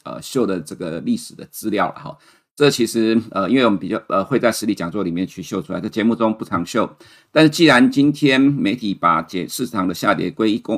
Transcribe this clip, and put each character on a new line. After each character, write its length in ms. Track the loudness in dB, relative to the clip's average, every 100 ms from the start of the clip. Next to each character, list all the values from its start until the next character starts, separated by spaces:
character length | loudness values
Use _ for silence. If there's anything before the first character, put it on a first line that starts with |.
呃， 180 | -16 -14
秀 240 | -8 -2 -2
的 140 | -2
这 160 | -6 -10
个 240 | -8 -8
历 180 | -4 -6
史 160 | -6
的 100 | -18 -20
资 220 | -12 -6
料 200 | -2 -2 -6
啦 60 |
吼。 120 | -16 -20 _ _ _ 0
这 140 | 2
其 160 | 2 0
实， 340 | 2 2 2 0
呃， 180 | -4 0
因 80 | 2
为 80 | 2
我 40 |
们 80 | 2
比 100 | -2
较， 100 | -6 -2
呃， 160 | -2
会 140 | 0 0
在 140 | 0
实 120 | -2 -2
体 80 | -4
讲 140 | -4
座 100 | -4
里 80 | -4
面 160 | -4 -6
去 160 | -8
秀 180 | -8 -6
出 140 | -6
来， 80 | -6
在 80 | -6
节 140 | -2
目 120 | 0 2
中 160 | 0 -2
不 80 | -6
常 180 | -6
秀。 240 | -4 -2 -4 -6 -20 -20 _
但 120 | 4
是 60 | 4
既 160 | 6 6
然 240 | 8 6
今 240 | 4 2
天 260 | 4 2 4
媒 360 | 4 2 0 -2
体 180 | -4
把 300 | -2 0 0
解-， 240 | -2 -6 -6
市 160 | -6 -6
场 220 | -4 -4
的 40 |
下 220 | -2 -2
跌 160 | 0 -2
归 300 | -2 0 0
公-， 180 | -2